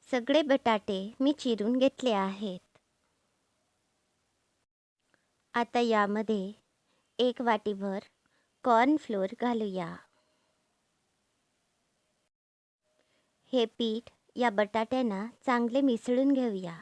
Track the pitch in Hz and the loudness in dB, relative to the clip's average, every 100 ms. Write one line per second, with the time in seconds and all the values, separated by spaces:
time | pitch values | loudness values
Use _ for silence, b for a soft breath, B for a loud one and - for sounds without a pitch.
0 | - 254 233 285 311 269 - 214 - 196 | -4 -4 2 2 4 2 2 0 -2 -6
1 | 196 233 269 294 254 214 208 254 269 - | -6 -2 0 0 -2 -2 0 2 2 2
2 | 254 208 190 196 208 185 _ _ _ _ | -2 0 -2 -4 -8 -10 _ _ _ _
3 | _ _ _ _ _ _ _ _ _ _ | _ _ _ _ _ _ _ _ _ _
4 | _ _ _ _ _ _ _ _ _ _ | _ _ _ _ _ _ _ _ _ _
5 | _ _ _ _ _ 233 233 247 240 220 | _ _ _ _ _ -4 -2 0 2 2
6 | 202 208 214 214 190 214 _ _ _ _ | 2 0 -2 -4 -4 -12 _ _ _ _
7 | _ _ 247 233 240 214 - 196 196 190 | _ _ 0 0 0 0 -2 -6 -6 -8
8 | - _ _ _ _ _ 254 226 262 302 | -10 _ _ _ _ _ 2 4 4 2
9 | - 202 190 233 240 233 214 185 170 175 | -2 -4 -4 -4 -4 -2 -4 -6 -8 -12
10 | _ _ _ _ _ _ _ _ _ _ | _ _ _ _ _ _ _ _ _ _
11 | _ _ _ _ _ _ _ _ _ _ | _ _ _ _ _ _ _ _ _ _
12 | _ _ _ _ _ _ _ _ _ _ | _ _ _ _ _ _ _ _ _ _
13 | _ _ _ _ _ 254 226 _ 233 220 | _ _ _ _ _ -2 -2 _ -4 -4
14 | - _ _ - 240 202 208 226 226 254 | -8 _ _ -4 -2 0 -2 -2 -2 -2
15 | 247 196 220 - - 240 233 247 277 233 | -2 -4 -8 -8 -2 0 2 2 2 0
16 | - 247 269 269 247 196 180 165 | 0 2 2 2 0 -4 -8 -12